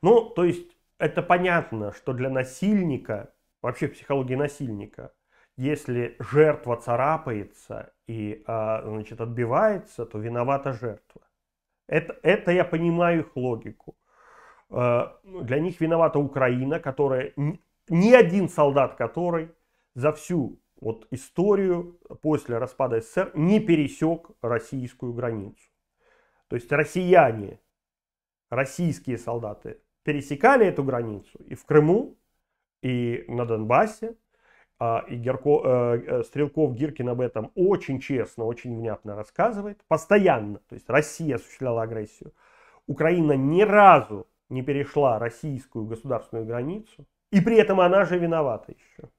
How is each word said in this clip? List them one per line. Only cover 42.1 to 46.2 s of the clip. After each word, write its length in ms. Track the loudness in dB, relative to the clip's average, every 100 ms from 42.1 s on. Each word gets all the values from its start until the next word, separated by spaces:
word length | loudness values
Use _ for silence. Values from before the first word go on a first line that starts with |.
| _ -20 _ _ _ _ _ -10
Украина 520 | 0 2 2 2 2
ни 240 | 2 4
разу 680 | 4 8 10 8 4 -10 -14 _ _
не 140 | -8
перешла 540 | -4 -4 -2 0 2 2
российскую 680 | -4 -8 -10 -10 -10 -10 -10
государственную 600 | -10 -6 -6